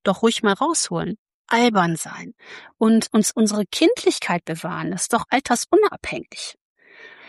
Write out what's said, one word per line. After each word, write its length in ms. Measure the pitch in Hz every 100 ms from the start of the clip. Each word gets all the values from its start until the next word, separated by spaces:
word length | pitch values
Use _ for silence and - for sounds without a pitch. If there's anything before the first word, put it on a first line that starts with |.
doch 180 | - 190
ruhig 200 | 226 -
mal 120 | 214
rausholen, 640 | 196 294 330 - 170 165 - _ _ _
albern 480 | 233 240 214 170 165
sein 380 | - - - - - - - _
und 340 | 220 226 -
uns 200 | 220 208
unsere 340 | - 220 208 208
Kindlichkeit 800 | - 330 494 - - - 175
bewahren. 480 | - 165 170 160 160
Das 100 | 180
ist 100 | -
doch 120 | 233 -
altersunabhängig. 1300 | 247 - 240 - 226 208 - - 147 - - - - _ _ _ - - -